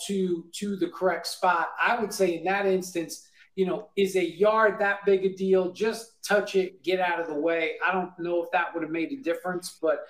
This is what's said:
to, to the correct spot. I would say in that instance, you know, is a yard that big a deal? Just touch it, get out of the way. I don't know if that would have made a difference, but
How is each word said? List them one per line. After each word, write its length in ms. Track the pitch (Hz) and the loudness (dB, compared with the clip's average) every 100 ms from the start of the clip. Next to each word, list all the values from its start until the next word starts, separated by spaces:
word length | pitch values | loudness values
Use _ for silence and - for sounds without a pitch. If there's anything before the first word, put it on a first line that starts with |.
| - | -4
to, 380 | 196 185 170 - | -2 -2 -2 -6
to 220 | - 208 190 | -8 -6 -2
the 140 | 165 | -4
correct 380 | - 180 170 - | 0 0 0 -4
spot. 420 | - 185 170 160 - | 0 2 2 0 0
I 160 | 180 233 | 0 2
would 120 | 202 | -2
say 240 | - 185 165 | 0 0 0
in 40 | |
that 220 | 170 196 196 | 0 2 2
instance, 640 | 190 175 170 156 - - _ - - | 0 -2 -6 -6 -10 -18 _ -6 0
you 100 | 180 | 0
know, 220 | 156 - 196 | 0 -4 0
is 220 | 190 185 | 2 2
a 80 | 170 | 0
yard 540 | 156 208 220 214 190 | 4 4 6 4 4
that 260 | 202 202 196 | 0 0 2
big 180 | 190 190 | 2 2
a 80 | |
deal? 380 | 185 190 185 180 | 0 2 2 2
Just 500 | 180 220 214 - _ - | -2 -2 -4 -10 _ 0
touch 300 | 202 196 196 | 0 2 0
it, 280 | 175 - | 0 -4
get 160 | 165 185 | -2 0
out 220 | 175 170 | 0 -2
of 60 | 160 | -4
the 60 | |
way. 440 | 147 165 165 160 - | -2 0 0 -2 -2
I 100 | 170 | -2
don't 180 | 185 175 - | 0 -4 -6
know 240 | 170 175 | -4 -2
if 80 | 170 | 0
that 220 | - 165 | -2 -2
would 100 | 165 | -4
have 80 | 156 | -4
made 220 | 165 151 | -4 -4
a 20 | 135 | -4
difference, 540 | 143 165 180 175 - - | -4 -4 -4 -6 -8 -4
but 180 | 156 143 | -2 -2